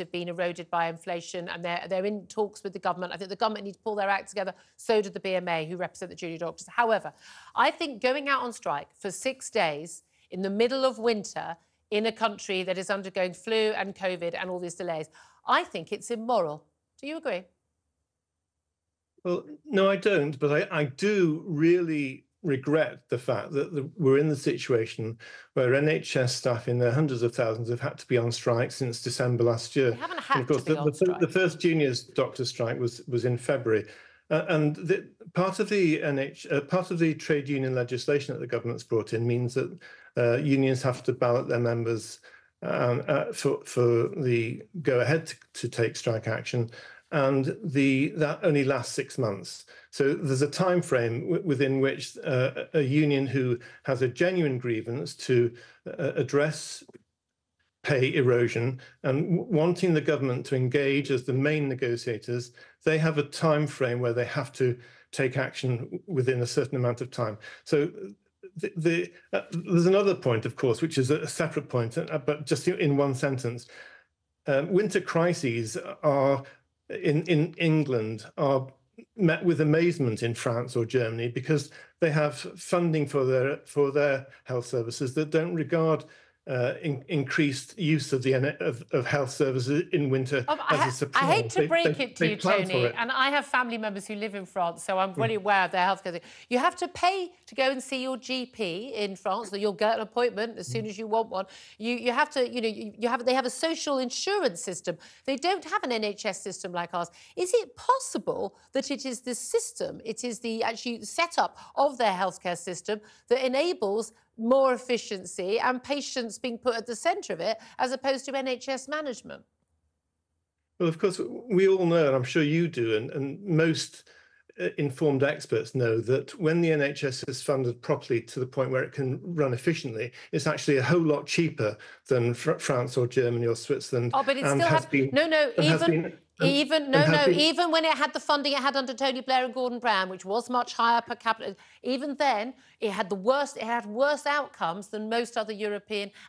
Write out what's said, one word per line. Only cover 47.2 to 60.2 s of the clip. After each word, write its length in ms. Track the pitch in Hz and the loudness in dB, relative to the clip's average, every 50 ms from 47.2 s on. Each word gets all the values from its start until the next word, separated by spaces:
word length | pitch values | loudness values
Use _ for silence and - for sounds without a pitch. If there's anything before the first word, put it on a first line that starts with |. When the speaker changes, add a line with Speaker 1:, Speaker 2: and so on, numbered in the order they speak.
| 135 135 143 135 135 - 160 - 220 | 2 2 2 2 0 -2 -4 -6 -6
Speaker 2:
the, 460 | 180 131 143 139 135 135 131 139 170 - | -2 0 2 4 4 4 2 2 0 0
that 220 | 165 151 143 160 - - | 0 0 0 0 0 2
only 200 | 175 151 143 135 | 2 4 4 4
lasts 300 | 131 139 127 117 - - | 2 0 0 -2 -4 -6
six 240 | - 135 - - | -6 -6 -6 -4
months. 480 | - 127 107 98 95 87 - - - - _ - - - _ | -2 -2 -2 -2 -4 -8 -12 -16 -16 -18 _ -20 -20 -20 _
So 220 | - - 143 139 160 | 0 2 2 2 2
there's 280 | - 202 139 135 131 | 0 0 0 0 2
a 80 | 147 143 | 0 0
time 320 | - - 185 185 180 175 | 2 2 2 4 4 2
frame 400 | 165 - 139 123 117 117 113 120 | 2 2 2 2 2 2 -2 -2
w-, 200 | - - 175 - - | -2 -2 -2 -2 0
within 360 | 175 143 120 139 131 135 135 | 0 0 2 2 2 2 2
which, 380 | 135 135 135 - - - - - - | 2 2 0 -2 -8 -12 -12 -8 -4
uh, 400 | - 135 127 127 135 135 - - - - | 0 2 2 2 0 0 -4 -6 -2 0
a 80 | 160 | 2
union 460 | 143 127 139 151 156 147 143 135 139 | 2 4 4 4 4 4 4 2 2
who 320 | 131 117 139 127 123 120 120 - - - - - | 2 0 0 2 0 0 -2 -4 -14 -20 -10 -4
has 180 | - 135 120 | -2 0 2
a 60 | 135 | 0
genuine 500 | 123 117 - 175 180 190 180 165 143 131 | 0 2 2 2 2 2 2 2 2 0
grievance 560 | 123 123 123 117 110 110 117 117 139 170 165 - | -2 -2 -2 -2 -2 -4 -4 -6 -6 -6 -8 -10
to, 360 | - - - 131 120 120 117 - - - - - _ - | -8 0 2 4 4 4 4 0 -6 -20 -20 -20 _ -14
uh, 280 | - - - 156 139 - | -12 -6 -4 -4 -2 0
address 680 | 165 135 123 - 143 147 160 151 - - - - - - - - - _ _ _ _ _ _ _ _ _ _ _ _ _ _ _ _ - | 0 -2 2 2 2 2 2 0 -4 -8 -12 -14 -16 -18 -20 -20 -20 _ _ _ _ _ _ _ _ _ _ _ _ _ _ _ _ -2
pay 320 | - 147 131 127 131 - | 0 2 4 4 2 4
erosion 680 | 143 131 127 123 123 120 117 - 120 117 127 127 127 - - - _ - | 4 4 6 6 4 4 2 2 0 -2 -2 -2 -4 -10 -18 -14 _ -2
and 340 | 147 131 143 165 - 165 | 0 0 2 2 2 0
w-, 80 | 185 - 254 | 0 0 2
wanting 440 | 208 151 156 175 175 - - 180 165 | 2 2 4 4 2 2 2 2 2
the 80 | 151 | 2
government 440 | 127 160 151 139 | 2 2 0 2